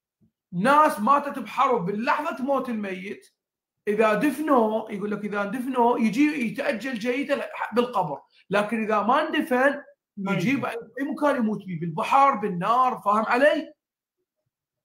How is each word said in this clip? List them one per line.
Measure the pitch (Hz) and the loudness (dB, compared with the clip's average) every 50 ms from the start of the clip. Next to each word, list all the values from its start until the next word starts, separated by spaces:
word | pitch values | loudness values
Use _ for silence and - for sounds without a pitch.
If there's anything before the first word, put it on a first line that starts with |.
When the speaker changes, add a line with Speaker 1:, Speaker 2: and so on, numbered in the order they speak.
| _ _ _ _ _ _ _ _ _ _ - | _ _ _ _ _ _ _ _ _ _ -6
Speaker 1:
ناس | 175 196 262 285 302 311 302 - 208 | 0 2 4 6 6 6 4 4 2
ماتت | 208 247 285 285 285 285 277 269 | 2 2 2 2 2 -2 -6 -8
بحرب، | 208 - - 240 262 269 247 190 175 | -10 -6 -2 0 0 2 2 0 0
باللحظة | 190 208 208 240 285 294 302 302 330 - - 247 | -2 -4 -2 -2 0 0 0 -2 -4 -6 -4 -2
موت | 277 277 262 247 247 | -2 -2 -2 -2 -4
الميت، | 233 214 202 196 190 185 185 202 240 - - _ _ _ _ _ _ _ _ _ _ _ _ 208 | -6 -6 -6 -6 -8 -8 -10 -12 -14 -14 -18 _ _ _ _ _ _ _ _ _ _ _ _ -2
إذا | 208 196 226 214 214 | 2 4 4 4 4
دفنوه، | 180 - 302 247 302 302 311 277 247 220 214 220 220 - - | 4 2 0 0 0 2 4 4 6 6 4 2 -2 -4 -6
يقول | 214 190 202 208 | -6 -6 -4 -4
لك | 208 - 208 | -4 -6 -6
إذا | 196 196 208 202 | -4 -4 -4 -4
دفنوه | 196 202 262 240 269 262 254 233 240 240 - | -2 -4 -6 -6 -2 0 2 4 4 4 2
يجي | 226 220 185 254 294 302 311 285 240 208 | 2 0 2 2 2 2 2 0 -4 -4
يتأجل | 170 262 - 294 277 202 214 269 262 202 | -4 -4 -2 -4 -4 -4 -6 -8 -8 -4
جيته | 208 247 240 277 285 285 277 - 311 - - - - - 208 | -4 -4 -2 -2 -2 -2 -2 -4 -4 -6 -8 -8 -8 -2 0
بالقبر، | 233 240 247 - 202 175 151 139 - - _ _ _ _ - | 0 0 0 -2 -4 -4 -4 -6 -10 -12 _ _ _ _ -2
لكن | 180 208 208 208 233 220 220 | 0 0 0 0 -2 -4 -2
إذا | 202 214 208 | 0 0 0
ما | 202 214 262 302 320 320 | 2 2 2 2 2 0
اندفن | 330 311 - - 247 247 262 285 269 - - - _ _ _ _ _ 202 | -2 -2 -2 0 2 2 2 2 2 0 -6 -16 _ _ _ _ _ -8
Speaker 2:
ما | 190 196 190 | -4 -2 -2
Speaker 1:
يجيب | 160 175 240 277 - | 0 0 0 0 0
Speaker 2:
يندفن. | - - - - - - - 262 | -2 -4 -6 -8 -12 -12 -10 -8
Speaker 1:
أي | 277 | -6
مكان | 302 233 - 285 285 262 | -6 -4 0 0 0 2
يموت | 254 226 214 208 202 - | 2 0 -2 -2 -4 -6
فيه، | 190 180 151 | -8 -8 -6
بالبحر، | 170 170 151 202 - - 247 277 277 277 247 | -6 -6 -4 -4 -2 2 4 4 4 4 2
بالنار، | - 214 196 185 175 180 208 247 254 254 254 226 170 - | 0 -2 -4 -4 -2 0 0 2 2 2 2 0 0 0
فاهم | 202 208 220 220 | 0 2 2 2
علي؟ | 220 226 247 285 302 330 302 - - - _ _ _ _ _ _ _ _ _ _ _ _ _ _ _ _ _ _ _ _ _ _ | 0 2 4 4 4 4 2 -2 -6 -12 _ _ _ _ _ _ _ _ _ _ _ _ _ _ _ _ _ _ _ _ _ _